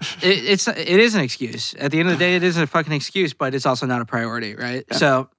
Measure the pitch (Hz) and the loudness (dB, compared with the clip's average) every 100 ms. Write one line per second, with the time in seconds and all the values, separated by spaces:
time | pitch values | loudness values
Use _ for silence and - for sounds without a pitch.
0 | - - 180 190 131 196 233 180 160 185 | -8 -2 2 2 2 0 0 -4 2 4
1 | 233 214 131 - 117 117 - - 143 160 | 6 4 -2 -4 -8 -6 -10 -4 -2 2
2 | 175 170 180 180 180 170 156 165 156 147 | 2 2 2 2 2 0 0 0 0 -4
3 | - 196 165 - 135 135 139 127 131 123 | -4 -2 -2 -2 -4 0 0 0 0 -2
4 | 117 117 117 117 107 104 123 127 - - | -2 -4 -4 -6 -8 -8 -8 -8 -6 0
5 | 151 131 131 | 2 2 0